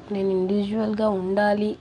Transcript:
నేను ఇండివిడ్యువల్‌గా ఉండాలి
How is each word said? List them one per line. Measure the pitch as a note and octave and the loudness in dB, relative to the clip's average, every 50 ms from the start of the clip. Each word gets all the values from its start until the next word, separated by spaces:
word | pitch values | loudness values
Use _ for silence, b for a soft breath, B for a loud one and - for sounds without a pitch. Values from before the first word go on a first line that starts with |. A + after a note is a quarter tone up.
| - - | -4 -6
నేను | G#3 G3 G3 G3 | -4 -2 0 0
ఇండివిడ్యువల్‌గా | F#3+ F#3 F#3 F#3 G3+ G#3 G3+ G3+ G#3+ A3 A3 G#3+ G#3+ G#3 G#3+ G#3+ | 0 0 0 0 0 0 0 -2 -2 -2 -2 -2 0 0 0 0
ఉండాలి | G3+ F#3+ F3+ F#3 F#3+ G#3 G#3 G#3 G#3 G#3 G#3 G#3+ G#3+ - | 0 0 -2 0 0 2 2 2 2 2 0 -2 -4 -6